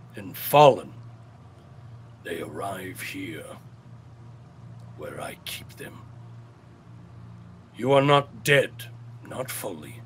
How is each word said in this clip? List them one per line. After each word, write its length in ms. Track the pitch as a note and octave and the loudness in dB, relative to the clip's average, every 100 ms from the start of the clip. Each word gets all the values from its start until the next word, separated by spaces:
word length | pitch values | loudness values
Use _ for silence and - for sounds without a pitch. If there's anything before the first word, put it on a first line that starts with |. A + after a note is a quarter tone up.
| - - | -18 -14
and 200 | G2 - | -12 -10
fallen, 560 | - D3 D3 A2 - - - - - - - - - - - - - - | 6 10 12 10 2 -14 -16 -18 -20 -20 -20 -20 -20 -20 -18 -18 -18 -16
they 180 | - E2 | -10 -8
arrive 580 | D#2+ D#2+ G2 F#2 F#2 - | -6 -6 -6 -6 -8 -8
here, 460 | - C#3+ C#3 - - - - - - - - - - - - - - - - - | -8 -8 -8 -8 -10 -14 -16 -20 -20 -20 -18 -18 -18 -18 -20 -18 -16 -16 -16 -14
where 240 | - - | -12 -10
I 160 | - - - | -10 -10 -10
keep 240 | - - - | -10 -12 -14
them. 240 | - - - - - - - - - - - - - - - - - - - - | -14 -14 -16 -18 -18 -18 -18 -20 -20 -20 -20 -20 -18 -18 -18 -18 -18 -20 -20 -4
You 160 | B2 | 6
are 100 | C#3 | 6
not 420 | C#3+ C#3+ C#3 - | 8 6 6 -2
dead, 420 | - C#3+ B2+ - - - - - - | 4 6 6 -2 -14 -14 -16 -16 -12
not 240 | A#2 C3 | -8 -8
fully. 500 | - G#2+ D#2+ D2 A#1 | -8 -8 -10 -12 -16